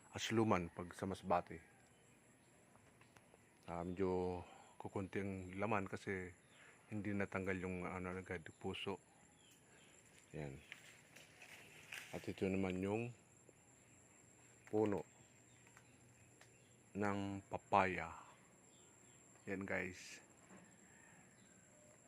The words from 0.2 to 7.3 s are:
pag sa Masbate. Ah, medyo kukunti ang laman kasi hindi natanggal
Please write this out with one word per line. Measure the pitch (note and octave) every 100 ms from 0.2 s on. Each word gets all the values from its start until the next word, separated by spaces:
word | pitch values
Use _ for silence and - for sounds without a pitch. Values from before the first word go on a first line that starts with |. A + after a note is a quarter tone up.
| - A2+ A2 F#2 E2+ -
pag | F2+
sa | - F#2+
Masbate. | F#2 F#2 F2 - D#2+ - - - - - - - - - - - - - - - - - - - - -
Ah, | E2+ F2
medyo | F2+ F#2 F2+ F2+ F2 - - - -
kukunti | G2+ G#2 F#2 G2+
ang | G2 F#2+ F#2 F#2+
laman | G#2 G#2+ F#2+
kasi | G#2+ - F#2+ F2+ - - - - - -
hindi | G#2+ G2+ G2+
natanggal | G2